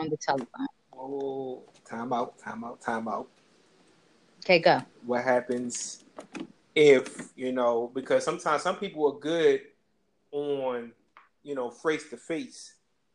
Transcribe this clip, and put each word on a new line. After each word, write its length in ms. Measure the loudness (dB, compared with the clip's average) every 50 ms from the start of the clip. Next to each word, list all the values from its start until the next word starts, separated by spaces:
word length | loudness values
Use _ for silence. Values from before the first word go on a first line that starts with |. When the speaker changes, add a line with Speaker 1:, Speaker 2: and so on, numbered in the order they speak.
Speaker 1:
on 80 | -2 -2
the 80 | -4
telephone. 500 | -4 -2 -2 -2 -2 -4 -6 -8 -8 -8 -8 -8 _ _ _ -18
Speaker 2:
Oh, 640 | -14 -12 -8 -8 -6 -6 -6 -6 -6 -6 -8 -10 -12 -14 -18 -20 _ -16 -12
time 240 | -10 -8 -4 -2
out, 260 | -2 -2 -2 -4 -8 -12
time 260 | -12 -12 -10 -10 -10
out, 160 | -12 -12 -10
time 260 | -6 -6 -4 -4 -4
out. 220 | -4 -6 -6 -8 -10 _ _ _ _ _ _ _ _ _ _ _ _ _ _ _ _ _ _ _ _ _ _
Speaker 1:
Okay, 180 | 2 4 4 6
go. 240 | 6 6 4 4 2 -4 -14 -10 -6
Speaker 2:
What 180 | -2 -2 0
happens 800 | 2 2 2 2 2 0 -2 -4 -4 -6 -8 -8 -10 -10 -12 -16 -20 _ _ -20 -20 -16 -14 -14 -14 -14 -18 _ _ _ 4
if, 540 | 8 10 10 10 8 6 0 -8 -14 -16 -16 -12
you 160 | -8 -6 -2
know, 380 | 0 2 2 4 2 2 0 -2 -4
because 300 | -6 0 2 2 2 2
sometimes 380 | 0 -4 -2 0 0 0 0
some 140 | 0 -2 -2
people 300 | -2 -6 -8 -2 0 0 0
are 60 | 0 -2
good 400 | -4 -2 0 4 4 4 4 2 0 -8 _ _ _ _ _ _ _ _ _ _ _ _
on, 600 | -8 -6 -4 -4 -4 -2 -2 -4 -4 -6 -8 -12 -16 _ _ _ _ -20 -20 _ _ _
you 120 | -12 -8 -6
know, 160 | -6 -6 -6
face 380 | -8 -6 -2 -2 -2 -2 -4 -10
to 60 | -16
face, 580 | -14 -8 -6 -6 -6 -6 -10 -14 -18 -20 -20 -20 _ _ _ _ _ _ _